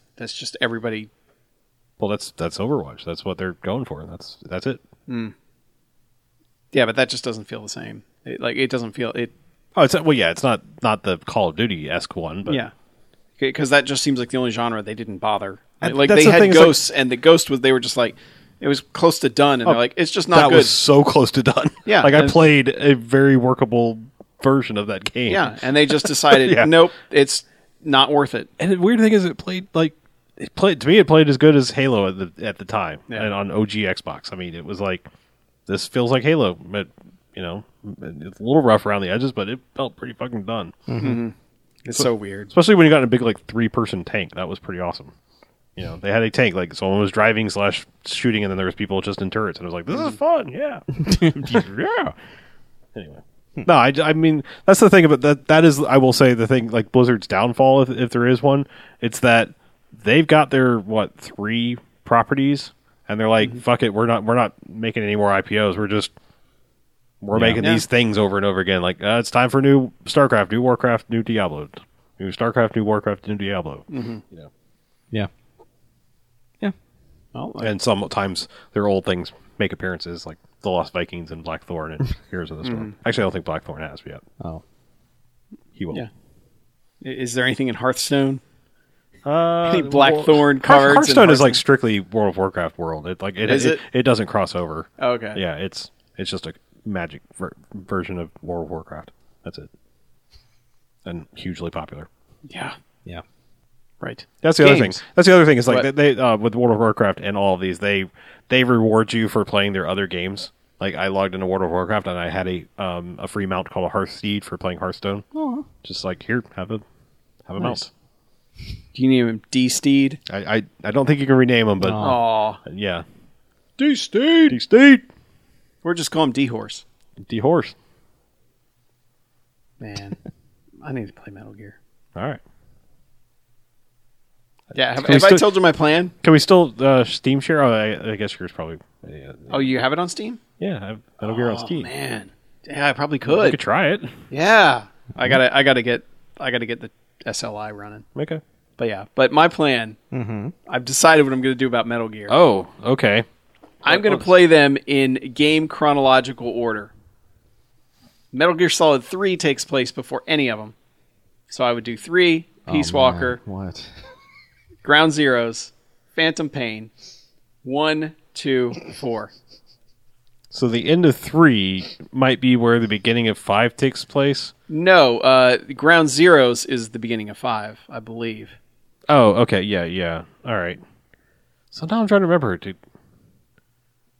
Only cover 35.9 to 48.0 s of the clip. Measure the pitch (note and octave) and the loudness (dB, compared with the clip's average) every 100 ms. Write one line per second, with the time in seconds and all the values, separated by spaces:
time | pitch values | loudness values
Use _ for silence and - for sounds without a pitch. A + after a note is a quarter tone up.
35.9 | B2+ A#2+ C3 C#3 D#3+ G2 E2 E2+ G2+ F#2 | -4 -2 0 0 0 0 -4 -10 -10 -10
36.9 | _ _ _ _ F#2+ F2 G2 - _ G#2 | _ _ _ _ -14 -12 -12 -16 _ -20
37.9 | - - D2 F2 F#2 A2+ D3+ B2 G#2+ G#2 | -16 -16 -16 -18 -12 0 2 4 2 2
38.9 | G2+ F2+ A2 C3 A2 G2 B2+ _ - B2+ | -4 -4 -4 -4 -6 -8 -10 _ -10 -10
39.9 | - B2 - B2 A2+ G2 A2+ F#2+ - - | -10 -18 -12 -10 -10 -8 -8 -10 -14 -10
40.9 | A#2 B2+ A#2 A2+ - _ _ _ _ A#2+ | -6 -4 -4 -8 -12 _ _ _ _ -8
41.9 | - B2+ A2 G2+ G2 G2+ F3 E3+ F#3+ D#3 | -4 -2 -2 -6 -14 -2 2 4 6 6
42.9 | D3+ A#2+ B2 A#2 - - A2+ A2+ A#2+ A2+ | 6 2 0 0 -4 -6 -4 -2 -2 -4
43.9 | F2+ - A2 E2+ - F2 F#2+ - F2+ F2 | -6 -8 -8 -8 -10 -10 -12 -12 -10 -10
44.9 | - - _ _ _ _ _ _ - E2+ | -10 -18 _ _ _ _ _ _ -14 -14
45.9 | E2 G2 A2+ A2+ - B2 F#2+ F2 - F#2+ | -8 -2 -2 0 0 0 -2 -6 -6 -2
46.9 | G2+ G2 A2 A2 A2 G#2 G2+ G2+ - - | 0 0 2 2 2 -2 -2 -2 -4 -10
47.9 | _ | _